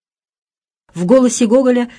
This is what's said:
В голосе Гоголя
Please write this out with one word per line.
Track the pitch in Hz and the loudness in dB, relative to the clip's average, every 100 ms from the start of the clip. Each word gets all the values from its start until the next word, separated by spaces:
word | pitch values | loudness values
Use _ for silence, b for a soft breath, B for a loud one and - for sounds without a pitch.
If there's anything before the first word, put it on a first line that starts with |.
| _ _ _ _ _ _ _ _ _ | _ _ _ _ _ _ _ _ _
В | 170 180 | -8 0
голосе | 262 247 - 233 | 2 2 -2 0
Гоголя | 247 254 247 240 | 0 0 -2 -4